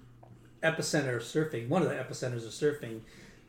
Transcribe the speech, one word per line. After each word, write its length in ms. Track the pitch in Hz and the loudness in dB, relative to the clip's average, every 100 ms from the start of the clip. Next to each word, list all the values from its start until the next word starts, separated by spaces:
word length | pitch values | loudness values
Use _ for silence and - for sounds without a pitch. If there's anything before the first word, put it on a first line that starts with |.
| - - - - - - | -18 -20 -20 -20 -20 -2
epicenter 540 | 160 160 156 156 135 117 | 0 2 2 2 2 0
of 60 | |
surfing, 460 | - 156 151 117 117 | 0 0 0 -2 0
one 140 | 180 | 2
of 60 | 143 | 2
the 60 | |
epicenters 500 | 139 127 127 127 123 | 0 -4 -4 -4 -4
of 60 | 113 | -6
surfing, 500 | - 151 147 120 113 - - - - | 0 0 0 -4 -10 -12 -18 -20 -20